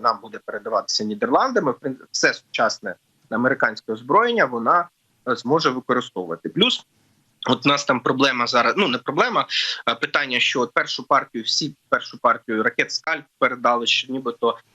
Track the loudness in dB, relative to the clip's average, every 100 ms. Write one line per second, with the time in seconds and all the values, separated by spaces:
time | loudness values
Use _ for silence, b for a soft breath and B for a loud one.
0 | -2 -2 -6 -16 -10 -10 -2 -2 -2 -4
1 | -4 -4 0 2 2 0 -2 -4 -6 -10
2 | -10 -2 0 -2 _ -2 0 -2 -10 -12
3 | _ _ -8 -2 0 2 -2 -2 -8 -8
4 | 0 2 4 2 0 0 2 2 0 _
5 | _ _ -6 -4 0 2 2 -2 -2 -2
6 | -2 -8 -8 -6 -4 0 0 0 -8 _
7 | _ _ _ -6 -2 0 2 2 2 0
8 | 0 2 2 2 0 2 2 2 0 0
9 | -2 0 2 0 -2 B B B -2 -2
10 | 0 -2 0 0 0 0 0 0 -2 -4
11 | 0 0 0 -6 -4 -4 -4 -8 -2 -2
12 | -2 0 0 2 0 0 0 0 -2 -4
13 | -4 -6 -6 -2 0 2 0 2 2 0
14 | -2 -6 -6 -2 -2 -2 _